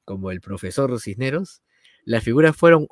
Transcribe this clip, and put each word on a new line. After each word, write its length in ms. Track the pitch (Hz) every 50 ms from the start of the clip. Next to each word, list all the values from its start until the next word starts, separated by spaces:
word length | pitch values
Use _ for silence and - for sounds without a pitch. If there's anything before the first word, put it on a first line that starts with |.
| _
como 260 | - 98 95 95 95
el 80 | 92 90
profesor 560 | - 98 98 92 - 92 - 139 139 127 123 110
Cisneros. 600 | - 104 98 113 131 131 143 175 196 - - _ _ _ _ _ _ _ _ _ _
Las 180 | 110 117 113 -
figuras 320 | 117 117 147 160 156 151
fueron 320 | - 170 170 165 156 147 -